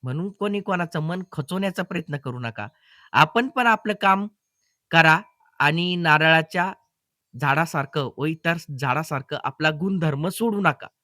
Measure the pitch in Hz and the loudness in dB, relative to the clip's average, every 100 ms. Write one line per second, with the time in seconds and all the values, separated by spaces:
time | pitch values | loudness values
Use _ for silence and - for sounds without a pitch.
0 | 127 139 190 196 202 202 196 180 170 165 | -6 -6 -6 -4 -4 -4 -2 -4 -2 -4
1 | 156 180 185 - 135 180 196 180 185 180 | -4 -6 -8 -8 -6 -4 -4 -4 -6 -6
2 | 160 143 135 123 120 110 104 _ _ _ | -6 -8 -8 -8 -8 -8 -12 _ _ _
3 | _ 120 156 226 254 - 240 220 220 208 | _ 4 4 4 -2 0 2 2 0 0
4 | 196 190 208 _ _ _ _ _ _ 165 | 2 2 0 _ _ _ _ _ _ 4
5 | 160 160 208 _ _ _ 143 165 180 180 | 6 6 2 _ _ _ 0 2 -2 -2
6 | 170 151 160 160 160 185 180 - _ _ | 2 4 6 4 2 -2 -4 -6 _ _
7 | _ _ _ 123 143 143 165 156 139 156 | _ _ _ -4 0 0 0 -2 -4 -4
8 | 151 - 151 160 165 170 - 139 135 131 | -6 -4 -4 -2 -4 -4 -6 -6 -2 -2
9 | 160 143 - 151 - - 156 151 185 190 | -2 -8 -6 -6 -8 -2 -2 -2 -2 0
10 | 160 139 165 185 226 202 180 139 - _ | 0 0 -4 -2 -2 2 0 0 -10 _